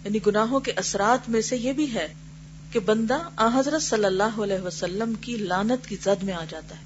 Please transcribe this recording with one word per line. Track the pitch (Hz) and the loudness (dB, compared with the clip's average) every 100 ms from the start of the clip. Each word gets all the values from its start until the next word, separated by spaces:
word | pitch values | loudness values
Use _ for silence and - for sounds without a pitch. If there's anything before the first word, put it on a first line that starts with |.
یعنی | 202 214 208 | 0 2 4
گناہوں | 208 226 269 | 4 2 2
کے | 262 - | 0 -2
اثرات | - 202 202 254 247 | -2 2 4 4 4
میں | 226 | 0
سے | 220 254 | 2 0
یہ | 240 | 0
بھی | 277 302 | 0 0
ہے | 220 156 - - - - - - | -2 -4 -8 -18 -18 -18 -18 -4
کہ | 240 190 | -2 2
بندہ | 220 226 277 339 - | 2 2 0 -2 2
آن | 220 | 4
حضرت | 254 269 311 | 4 2 0
صلی | 302 220 202 | 0 2 2
اللہ | 190 214 220 | 4 0 0
علیہ | 202 190 | -2 -2
وسلم | 180 165 175 190 226 226 | -2 -4 -4 -2 -2 -4
کی | - 240 196 | -4 -4 0
لعنت | 180 214 254 - | 0 2 0 -2
کی | 196 | -4
زد | - 196 | 0 0
میں | 196 | 0
آ | 175 160 | -4 -8
جاتا | 160 156 | -10 -14
ہے۔ | 156 | -16